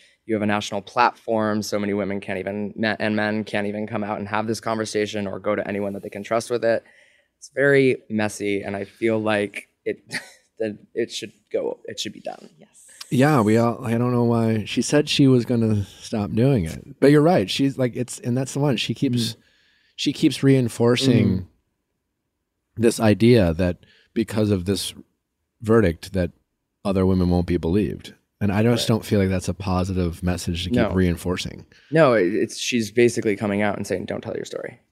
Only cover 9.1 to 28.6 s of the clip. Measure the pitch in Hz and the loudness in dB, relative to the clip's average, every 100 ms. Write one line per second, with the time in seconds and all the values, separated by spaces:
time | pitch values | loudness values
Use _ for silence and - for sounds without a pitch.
9.1 | 110 107 107 104 - - _ - 101 - | 0 0 0 -2 -6 -18 _ -8 -8 -8
10.1 | 107 - - _ - 110 104 - - 113 | -12 -12 -20 _ -8 -8 -8 -12 -6 -6
11.1 | - 104 - _ 104 80 - - - 107 | -6 -12 -16 _ -4 -4 -6 -12 -10 -10
12.1 | - - 50 - _ - _ - - - | -10 -12 -14 -16 _ -20 _ -20 -20 -4
13.1 | 127 143 147 107 113 117 113 127 117 123 | 2 4 4 4 4 2 -2 -2 -2 0
14.1 | 123 117 117 113 110 101 - - 147 151 | 2 2 2 2 0 -2 -4 0 0 2
15.1 | - 139 127 110 120 110 104 98 - - | 4 6 4 2 0 2 0 -2 -10 -8
16.1 | 113 101 107 131 131 80 - - - 135 | -6 -2 0 2 2 0 -6 -14 2 4
17.1 | 147 151 185 98 - 139 123 127 117 123 | 6 6 4 0 0 -2 0 -4 -4 -8
18.1 | - 127 123 135 139 143 113 - 113 139 | -8 -4 -4 -4 -2 0 0 -2 -2 0
19.1 | 120 113 113 _ _ _ _ _ - 151 | 0 -2 -6 _ _ _ _ _ -8 -4
20.1 | 135 156 123 139 135 117 - 117 120 135 | 0 0 4 4 4 2 2 2 4 4
21.1 | 117 - - 92 _ _ _ _ _ _ | 4 4 0 -4 _ _ _ _ _ _
22.1 | _ _ _ _ _ _ - 113 - 110 | _ _ _ _ _ _ 0 0 4 4
23.1 | 98 113 113 87 82 90 87 _ _ _ | 6 6 6 4 2 0 -2 _ _ _
24.1 | - 107 117 104 98 90 95 - 71 - | -4 -2 0 0 0 0 -4 -4 -10 -20
25.1 | _ _ _ _ _ 107 117 98 82 - | _ _ _ _ _ 2 4 4 0 -6
26.1 | 95 85 - _ _ _ _ 104 95 92 | -4 -4 -6 _ _ _ _ -2 2 2
27.1 | 92 90 87 90 87 80 98 80 50 - | 2 2 2 0 -2 0 0 0 -4 -14
28.1 | - _ - 101 98 | -20 _ -6 -2 2